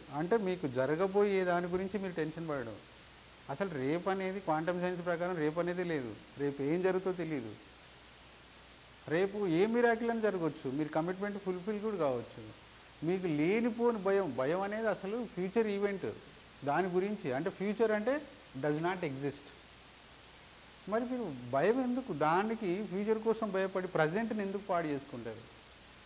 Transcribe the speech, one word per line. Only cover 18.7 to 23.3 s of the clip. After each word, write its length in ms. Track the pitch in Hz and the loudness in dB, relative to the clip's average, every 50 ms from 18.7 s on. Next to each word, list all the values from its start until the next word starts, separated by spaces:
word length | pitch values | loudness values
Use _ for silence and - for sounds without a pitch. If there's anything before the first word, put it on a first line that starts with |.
| 151 156 | 2 2
not 180 | 165 180 196 | 2 0 0
exist. 480 | 180 175 147 131 135 143 139 - - - - - - - - - - - - - - - - - - - - - - - - - - - - - - - 185 | 0 -2 -4 -2 -2 -4 -4 -4 -4 -12 -16 -16 -18 -18 -18 -18 -18 -18 -18 -18 -18 -18 -18 -18 -18 -18 -18 -18 -18 -18 -18 -18 -18 -18 -18 -18 -14 -6 0
మరి 140 | 208 233 247 | 0 0 0
మీరు 480 | 240 254 247 226 165 135 123 123 120 | 0 -2 -2 -2 -4 -4 -6 -6 0
భయం 320 | 127 135 160 202 240 269 254 | 2 4 4 6 4 4 4
ఎందుకు? 300 | 247 247 262 254 - 170 | 2 0 0 -2 -2 0
దానికి 720 | 143 151 156 165 185 208 220 226 220 220 175 175 202 214 | 2 4 4 4 4 4 2 0 0 0 0 0 0 -2
ఫ్యూచర్ 400 | 175 175 196 208 220 220 220 214 | -2 -2 0 2 2 2 2 4
కోసం 280 | 226 | 2